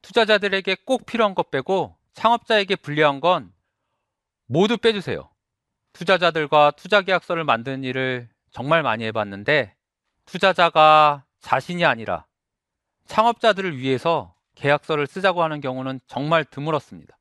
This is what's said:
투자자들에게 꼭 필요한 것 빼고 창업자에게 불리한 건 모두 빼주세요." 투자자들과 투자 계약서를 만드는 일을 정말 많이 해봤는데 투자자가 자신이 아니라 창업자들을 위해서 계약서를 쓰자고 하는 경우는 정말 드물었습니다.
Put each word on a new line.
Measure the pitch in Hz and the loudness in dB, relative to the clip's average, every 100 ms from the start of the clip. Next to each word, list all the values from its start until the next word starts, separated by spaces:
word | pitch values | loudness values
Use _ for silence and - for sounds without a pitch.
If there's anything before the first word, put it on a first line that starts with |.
투자자들에게 | - - 214 214 196 196 190 185 | -2 0 2 2 2 -2 -2 -6
꼭 | - 262 - | -2 -4 -4
필요한 | 233 214 | -2 0
것 | 180 165 | 0 -4
빼고 | 135 127 190 123 _ _ | -4 -2 -2 -2 _ _
창업자에게 | - 220 233 _ 214 190 185 | -10 -4 -4 _ -2 0 -6
불리한 | - 147 151 139 | -4 0 0 0
건 | 165 175 95 _ _ _ _ _ _ _ _ _ _ | -2 -2 -4 _ _ _ _ _ _ _ _ _ _
모두 | 131 208 233 | 0 0 2
빼주세요." | 226 208 170 85 69 _ _ _ _ _ _ | 0 -2 -6 -10 -10 _ _ _ _ _ _
투자자들과 | - 170 185 175 165 147 151 147 | -10 0 2 2 0 0 4 4
투자 | - 185 208 | 2 0 0
계약서를 | 185 180 _ 170 | 2 -2 _ -4
만드는 | 151 113 120 135 | 0 -2 -2 -8
일을 | 131 127 131 127 120 _ _ | -6 -4 -4 -4 -10 _ _
정말 | - 131 165 | -12 -2 0
많이 | 139 110 | 0 -2
해봤는데 | 113 110 104 98 107 151 107 _ _ _ _ _ | -4 -4 -6 -6 -2 -2 -2 _ _ _ _ _
투자자가 | _ 180 196 185 170 156 156 156 151 143 _ _ | _ 0 0 2 2 6 6 8 6 2 _ _
자신이 | - 131 - 175 | -4 -4 -4 -2
아니라 | 165 117 104 85 _ _ _ _ _ _ _ _ _ | 0 0 -4 -8 _ _ _ _ _ _ _ _ _
창업자들을 | - 226 233 226 190 190 139 | 0 0 2 0 0 -4 -6
위해서 | 131 127 170 160 98 _ _ | -2 -2 0 -2 -4 _ _
계약서를 | _ 143 147 - 151 143 | _ 0 0 0 -4 -4
쓰자고 | - 190 175 | 0 0 0
하는 | 160 151 | -2 -4
경우는 | 139 131 131 131 _ | -8 -6 -8 -10 _
정말 | - 147 165 | -8 0 0
드물었습니다. | 151 - 147 151 - 90 71 _ | -2 -8 -4 -4 -6 -20 -20 _